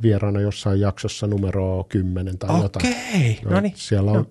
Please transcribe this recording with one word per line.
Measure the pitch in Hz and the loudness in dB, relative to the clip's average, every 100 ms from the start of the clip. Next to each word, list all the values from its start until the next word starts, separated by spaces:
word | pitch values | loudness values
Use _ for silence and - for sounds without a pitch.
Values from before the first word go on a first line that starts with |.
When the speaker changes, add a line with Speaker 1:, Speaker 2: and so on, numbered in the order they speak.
Speaker 1:
vieraana | 113 101 101 101 | 2 2 2 0
jossain | 101 101 107 98 | -2 -2 0 2
jaksossa | 101 - 107 - 104 | 0 -2 -6 -4 -2
numero | 101 98 95 92 92 95 | 0 0 0 0 -2 -2
kymmenen | 104 92 90 95 95 | -2 0 -2 -4 -6
tai | 98 165 | 0 0
jotain. | - - 247 | 0 0 -2
Speaker 2:
Okei, | 240 247 214 123 110 | -2 -2 0 2 0
Speaker 1:
Joo, | 107 | 0
Speaker 2:
noniin. | 180 202 - | 0 0 -4
Speaker 1:
siellä | - 104 98 | 0 2 4
on, | 104 | 2
Speaker 2:
Joo. | - | 0